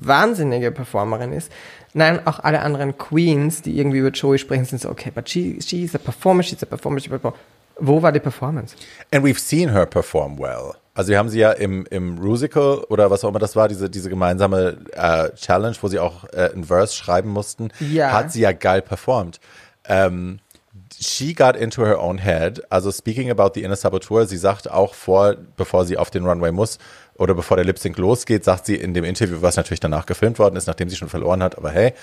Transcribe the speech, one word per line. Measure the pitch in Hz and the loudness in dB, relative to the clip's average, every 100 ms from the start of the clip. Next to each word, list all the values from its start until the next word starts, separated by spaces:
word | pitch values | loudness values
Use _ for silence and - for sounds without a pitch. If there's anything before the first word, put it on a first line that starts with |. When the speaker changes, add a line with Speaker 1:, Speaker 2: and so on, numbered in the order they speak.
Speaker 1:
wahnsinnige | 120 139 214 214 147 123 120 | 2 4 4 2 -2 0 -2
Performerin | - 127 104 104 110 123 | -4 -6 -4 -2 -2 -4
ist. | 147 - - - - - | -8 -10 -16 -20 -20 -8
Nein, | 151 160 170 - | 2 2 2 0
auch | 147 | -2
alle | 147 156 | 0 0
anderen | 151 139 139 139 | 0 -2 -4 -6
Queens, | - 156 170 147 151 165 | -2 2 4 4 0 -2
die | - 156 | -4 -2
irgendwie | 139 135 | 0 2
über | 135 | 0
Joey | 135 139 139 | 0 2 2
sprechen, | 139 135 | 2 -2
sind | 127 127 | -2 -4
so, | - | -8
okay, | - - | -10 -12
but | - - | -10 -6
she, | 175 180 - | -4 -4 -6
she | - 175 | -6 -6
is | 175 | -4
a | - | -6
performer, | - - 190 185 | -6 -2 2 2
she's | 180 - | 2 -6
a | - | -8
performer, | 117 - 139 | -8 -6 -6
she's | - | -6
a | 131 | -6
performer. | 120 - _ _ _ - | -6 -8 _ _ _ -4
Wo | 139 156 | 2 4
war | 165 | 4
die | 147 | 2
Performance? | 139 - 131 156 113 - - - - | 0 -6 -6 -6 -8 -16 -20 -20 -2
Speaker 2:
And | 143 | 2
we've | 139 123 | 4 2
seen | - 151 170 | 0 0 2
her | 101 | 2
perform | 82 - - 80 71 71 | 2 0 -2 -2 -4 -6
well. | 67 60 67 - _ | -8 -8 -10 -16 _
Also | - 95 | -4 2
wir | 101 | 2
haben | 113 | 2
sie | 110 | 4
ja | 107 | 4
im, | 104 101 95 92 | 4 0 -4 -6
im | 95 90 85 | -6 -4 -4
Rusical | 98 117 147 156 143 139 - | -2 0 0 2 2 0 0
oder | 104 101 | 4 4
was | 98 | 4
auch | 107 | 0
immer | 101 | -2
das | 104 | -2
war, | 110 107 | 2 2
diese, | 98 95 | 0 -6
diese | 95 90 | -6 -6
gemeinsame, | 92 90 92 98 95 92 - - | -2 0 2 2 2 0 -2 -10
äh, | - 85 82 80 | -2 0 2 0
Challenge, | - - 87 110 - | -4 0 2 0 -4
wo | 101 | -4
sie | 92 | -2
auch, | 87 87 - | -2 -4 -10
äh, | 85 90 | -2 -2
ein | 92 | -2
Verse | 80 90 104 - | 0 2 2 -2
schreiben | - 90 107 | -2 0 0
mussten, | 101 104 - 113 - | -4 -6 -8 -10 -8
Speaker 1:
Ja. | 143 156 151 | -4 0 0
Speaker 2:
hat | 107 143 | 0 -2
sie | 117 | 2
ja | 104 | 2
geil | 87 98 95 | 2 2 2
performt. | - 95 - 127 87 - _ - - _ - | 0 -6 -2 -2 -2 -10 _ -20 -20 _ -2
Ähm, | 95 95 90 90 98 _ _ _ 98 92 - | 2 2 0 -8 -12 _ _ _ -20 -20 -12
she | - - 139 | -8 -6 -4
got | 165 175 | 4 4
into | - 113 - | 4 -2 0
her | 107 98 | 2 2
own | 87 95 | 0 -2
head. | 95 82 85 120 - | 0 0 0 -4 -2
Also | 95 98 | 0 0
speaking | - - 113 127 | -4 -4 -4 -2
about | 107 98 | 2 2
the | 101 | 2
inner | 98 98 | -4 -2
saboteur, | - 92 - 110 110 | -2 -2 0 0 0
sie | 92 | 0
sagt | 95 101 - | 0 0 -2
auch | - 98 | 0 0
vor, | - - 95 101 101 - - | 0 2 4 4 2 -4 -8
bevor | 90 92 | -2 0
sie | 90 90 | 0 -2
auf | 85 | -4
den | 95 90 | -2 -2
Runway | 87 85 | 0 0
muss | 87 113 - - - - - | 0 -2 -4 -18 -20 -16 -2
oder | 90 | 0
bevor | 90 - 92 | 0 2 2
der | 90 | 2
Lip | 92 | 0
Sync | 95 85 | -4 -2
losgeht, | 90 123 - 107 | 0 0 0 0
sagt | - 92 | 2 0
sie | - 101 | 0 -4
in | 92 | -2
dem | 90 | -2
Interview, | 85 90 101 85 | -2 -2 -4 0
was | 87 - | 0 0
natürlich | - 85 | -2 -2
danach | 80 76 - | -2 -2 -4
gefilmt | - 107 - | -2 0 2
worden | 101 92 | 2 2
ist, | 90 | -4
nachdem | 82 90 | -4 -6
sie | 95 | -8
schon | 85 | -8
verloren | 82 - 92 | -4 -2 0
hat, | 92 - | 0 -4
aber | - | -4
hey, | 87 120 - | 2 2 0